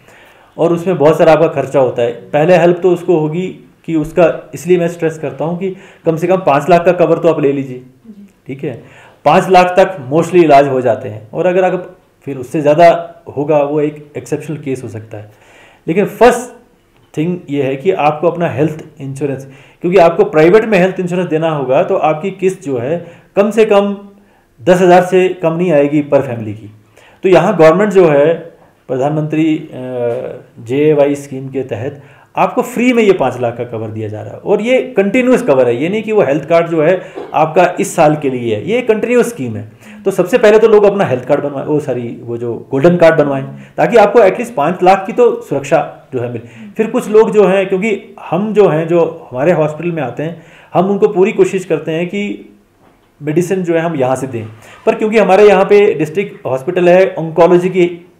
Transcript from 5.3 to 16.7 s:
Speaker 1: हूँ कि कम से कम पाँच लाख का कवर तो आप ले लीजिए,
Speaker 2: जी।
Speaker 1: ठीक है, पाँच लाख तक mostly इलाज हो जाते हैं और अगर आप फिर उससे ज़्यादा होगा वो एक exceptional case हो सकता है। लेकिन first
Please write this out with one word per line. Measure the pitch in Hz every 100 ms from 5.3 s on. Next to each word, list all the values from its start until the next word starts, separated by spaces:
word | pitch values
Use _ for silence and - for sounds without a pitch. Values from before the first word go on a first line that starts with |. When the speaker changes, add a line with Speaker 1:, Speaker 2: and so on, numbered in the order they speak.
| 139 151
Speaker 1:
हूँ | 175
कि | 190 185 - - 165
कम | 160
से | 175
कम | 185
पाँच | - 139 147
लाख | 175 175
का |
कवर | 180 156 -
तो | 165
आप | 147
ले | 143
लीजिए, | 139 127 123
Speaker 2:
जी। | - _ 226 196 - _ -
Speaker 1:
ठीक | 135
है, | 151 117 - - - _ 143
पाँच | 170 180
लाख | 180 180
तक | 196 185 147 123
mostly | 156 165 180
इलाज | 160 139 143
हो | 131
जाते | 123 110 117
हैं | 107 -
और | 151 175
अगर | 180 185
आप | 180 - - _ _ -
फिर | 135
उससे | 123 165
ज़्यादा | 143 151 170 160 - - - 135
होगा | 147 151
वो | 143 151
एक | 147 151 - 127
exceptional | 127 147 147 147
case | 139 131
हो | 117
सकता | 107 107 104
है। | 104 _ _ _ _ _ -
लेकिन | 175 185
first | - 226 240 - - _